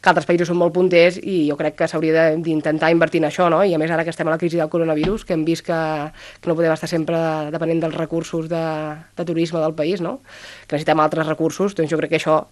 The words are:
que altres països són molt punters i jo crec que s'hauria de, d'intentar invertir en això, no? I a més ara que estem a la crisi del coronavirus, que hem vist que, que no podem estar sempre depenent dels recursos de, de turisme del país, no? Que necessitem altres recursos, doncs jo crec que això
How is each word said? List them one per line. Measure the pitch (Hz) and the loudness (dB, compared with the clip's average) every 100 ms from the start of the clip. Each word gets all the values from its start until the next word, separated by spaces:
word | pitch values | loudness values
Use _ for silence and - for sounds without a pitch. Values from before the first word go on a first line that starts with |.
que | 196 | 4
altres | 170 151 | 2 2
països | 175 170 | 0 2
són | 175 | 2
molt | 175 170 | 2 2
punters | 185 175 175 180 | 4 6 6 4
i | - 185 147 | -4 0 0
jo | 143 | 0
crec | 151 - | -4 -2
que | 165 | -2
s'hauria | 160 160 | 0 2
de, | 160 160 156 | 4 4 2
d'intentar | 165 156 156 156 160 | 0 0 0 0 2
invertir | 170 160 170 | 4 4 2
en | 151 | 0
això, | 165 175 | 2 2
no? | 160 | 4
I | 202 | 2
a | 160 | 2
més | 160 | 0
ara | 165 | -2
que | 165 | -4
estem | 160 160 | -4 -2
a | |
la | 160 | 0
crisi | 170 170 | -2 -2
del | 156 | -2
coronavirus, | 170 165 151 170 214 | 0 0 0 0 -4
que | - 165 | -4 -2
hem | 156 | 0
vist | 165 - | -2 -2
que, | 165 160 156 151 - - - | -2 -2 -4 -6 -12 -20 -8
que | - | -4
no | 160 | 0
podem | 165 | 2
estar | 160 165 | 0 -2
sempre | 170 156 165 165 156 151 | -4 0 0 0 -2 -4
depenent | 156 165 165 160 | -4 -2 0 -2
dels | 160 | -4
recursos | 160 165 165 165 160 | -4 -4 -4 -6 -4
de, | 165 160 156 156 156 - - | -4 -4 -4 -8 -12 -14 -8
de | 170 | -4
turisme | 165 165 170 | -2 -2 0
del | 156 156 | -2 0
país, | 156 190 | -2 -2
no? | 170 262 - - - - - | -4 -8 -14 -20 -20 -20 -6
Que | 147 | -4
necessitem | 156 156 | 2 2
altres | 151 160 156 | 2 0 -4
recursos, | 156 160 - 196 196 | -2 -2 0 -4 -2
doncs | 151 | -2
jo | 160 | -2
crec | 151 | 0
que | 160 | -2
això | 156 156 - | 2 0 0